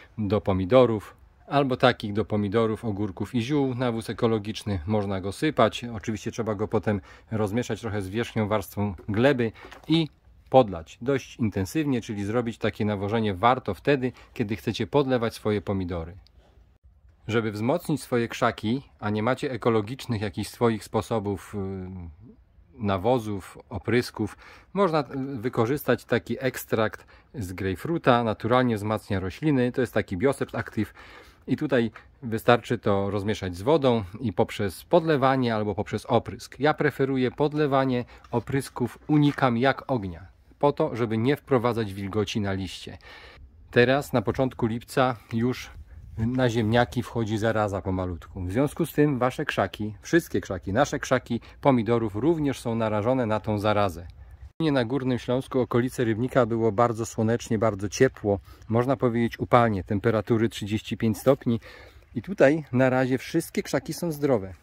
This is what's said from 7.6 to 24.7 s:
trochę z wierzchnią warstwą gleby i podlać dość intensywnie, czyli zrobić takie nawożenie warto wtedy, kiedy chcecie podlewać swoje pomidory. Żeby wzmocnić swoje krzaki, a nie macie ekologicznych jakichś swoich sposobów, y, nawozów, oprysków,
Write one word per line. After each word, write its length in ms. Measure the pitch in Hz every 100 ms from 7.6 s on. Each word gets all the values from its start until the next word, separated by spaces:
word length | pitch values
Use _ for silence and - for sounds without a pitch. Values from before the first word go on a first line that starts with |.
| 120 104
trochę 220 | 113 101
z 60 | 92
wierzchnią 400 | 104 117 - 104
warstwą 460 | 107 95 - 101 92 -
gleby 440 | 104 131 135 113 - - - -
i 200 | 160 156 _ _ - -
podlać 480 | 131 120 85 82 -
dość 340 | 120 139 - -
intensywnie, 640 | 113 98 92 160 147 127
czyli 240 | - 104
zrobić 340 | 101 117 117 110
takie 260 | - -
nawożenie 500 | 104 104 98 113 107
warto 400 | 90 117 127 -
wtedy, 380 | 95 - 143 127 - -
kiedy 220 | - 110 107
chcecie 300 | - 107 113
podlewać 480 | 139 135 127 113
swoje 260 | - 107 104
pomidory. 560 | - 98 90 87 82 90 - _ _ _ _ _ _ _ _ _ -
Żeby 240 | 110 110
wzmocnić 500 | 104 113 165 - 143
swoje 260 | - 123 117
krzaki, 540 | - 120 - 104 127 - -
a 100 | 107
nie 120 | 107
macie 280 | 110 131 147
ekologicznych 720 | 123 123 113 104 131 - 113
jakichś 280 | 104 - 101
swoich 340 | - 120 110
sposobów, 680 | - 117 - 117 101 98 -
y, 40 | 104 95 95 92 95 85 78 113 - _ _ - -
nawozów, 800 | 107 98 98 127 107 101 - - -
oprysków, 680 | 101 - 113 120 - 107 - - - -